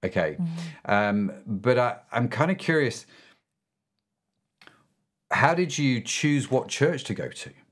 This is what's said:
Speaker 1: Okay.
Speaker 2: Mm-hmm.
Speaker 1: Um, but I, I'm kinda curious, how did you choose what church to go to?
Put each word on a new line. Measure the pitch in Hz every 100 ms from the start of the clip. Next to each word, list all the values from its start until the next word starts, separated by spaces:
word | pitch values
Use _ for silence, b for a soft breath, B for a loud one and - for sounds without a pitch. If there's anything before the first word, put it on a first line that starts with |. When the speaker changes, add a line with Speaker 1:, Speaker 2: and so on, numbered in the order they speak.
| 92
Speaker 1:
Okay. | 95 78 76
Speaker 2:
Mm-hmm. | 82 82 170 - -
Speaker 1:
Um, | 101 104 101 101 - -
but | 98 117 120
I, | 123 - -
I'm | 117 123
kinda | 117 160
curious, | 190 - 160 131 - - b b b _ _ _ _ _ _ _ _ _ _ _ _ b b b _ _ _ _
how | - 147 170
did | 175 139
you | 139 123
choose | - - 151 147 117
what | 127 -
church | - 151 151 -
to | 95
go | 65
to? | - - - _